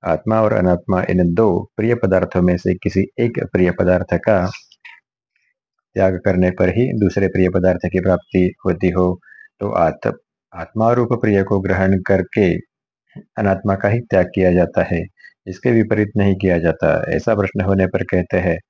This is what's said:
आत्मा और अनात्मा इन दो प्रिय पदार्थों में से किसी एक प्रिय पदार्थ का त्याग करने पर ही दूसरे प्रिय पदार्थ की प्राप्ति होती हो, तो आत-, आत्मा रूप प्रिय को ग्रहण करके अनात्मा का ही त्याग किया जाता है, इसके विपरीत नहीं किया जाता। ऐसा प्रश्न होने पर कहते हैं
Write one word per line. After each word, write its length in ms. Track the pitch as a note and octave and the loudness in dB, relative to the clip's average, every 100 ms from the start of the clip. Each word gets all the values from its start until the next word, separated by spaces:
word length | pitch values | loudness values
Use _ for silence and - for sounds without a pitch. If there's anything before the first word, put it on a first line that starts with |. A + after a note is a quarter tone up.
आत्मा 360 | F#2 D#2+ - A2 | -2 -4 0 0
और 120 | A2 | 2
अनात्मा 500 | A2+ F#2 F2 - F#2 F2+ | 2 2 0 0 -4 0
इन 240 | F2+ F2 | 0 0
दो 360 | E2+ A2 F2+ F#2+ - | 2 2 0 -4 -6
प्रिय 180 | A2 | -2
पदार्थों 480 | A#2 F#2+ F#2 F#2 F#2 | 0 0 0 0 0
में 140 | F2+ F2+ | 0 0
से 180 | F2+ | -2
किसी 260 | F2+ - F#2+ F#2+ - | -2 -2 -2 -4 -2
एक 280 | F2+ - - | -4 -2 -4
प्रिय 180 | - F2+ | 0 0
पदार्थ 440 | F2 F2+ F2+ F2+ | 0 0 0 0
का 360 | F2 - G#2 F#2 - _ _ - - _ _ _ _ _ _ _ _ _ | -2 0 0 0 -6 _ _ -20 -20 _ _ _ _ _ _ _ _ _
त्याग 260 | - F#2+ F#2 | 0 0 0
करने 260 | - F#2 F2+ | 0 2 0
पर 180 | F2+ F#2 | 2 0
ही 240 | G2+ B2+ | 0 -2
दूसरे 360 | A2+ G2+ - G2 | 0 0 0 -2
प्रिय 220 | F#2 F#2 | 2 0
पदार्थ 280 | F#2 F2+ F2+ F2+ | 2 0 0 -2
की 140 | F#2 | -2
प्राप्ति 520 | F2+ F2+ - F#2+ F#2 - - | 0 -2 0 0 0 -2 -4
होती 240 | E2+ F#2 | 0 0
हो, 300 | F2 F2+ F2+ _ - - _ | 0 0 -2 _ -20 -20 _
तो 100 | G2+ | -4
आत-, 480 | - F2 - A2 - _ _ _ | 0 0 -2 -6 -6 _ _ _
आत्मा 380 | - E2 A2 A2 | -16 -12 -2 0
रूप 160 | A#2+ A#2+ | 0 0
प्रिय 300 | A#2+ A2+ G2+ | 0 2 0
को 180 | F#2+ G2+ | 2 -2
ग्रहण 420 | F#2+ F#2 F#2+ F#2+ | 0 0 2 0
करके 540 | F#2 F#2+ F#2 - G2 F2 - _ _ _ _ - | 2 0 0 0 0 0 -6 _ _ _ _ -20
अनात्मा 540 | - - G2+ F#2+ G2+ G2 | -18 -4 -2 0 -2 -2
का 120 | G2+ | 0
ही 120 | A2+ | -2
त्याग 260 | A#2 G2 F2+ | 0 0 0
किया 180 | - F#2 | 2 2
जाता 300 | F2+ E2+ - | 4 2 0
है, 220 | F2 E2+ F2 _ - _ - | -2 -4 -6 _ -20 _ -16
इसके 240 | F#2 B2+ | -6 0
विपरीत 380 | A#2 A2 G#2+ G#2 G#2 | 2 2 0 -2 0
नहीं 180 | G2+ | 0
किया 240 | F#2+ G2 F2 | 2 0 0
जाता। 460 | E2 D#2+ D#2+ D#2 - | 0 -2 0 0 -2
ऐसा 260 | - - | -4 -2
प्रश्न 260 | G#2+ G2 G#2 | -2 -2 -2
होने 260 | F#2+ F#2+ F#2 | -2 0 0
पर 160 | F2 | -2
कहते 340 | E2 F#2 F2+ G2 | -2 -2 -2 -2
हैं 220 | F#2 E2 _ | -2 -4 _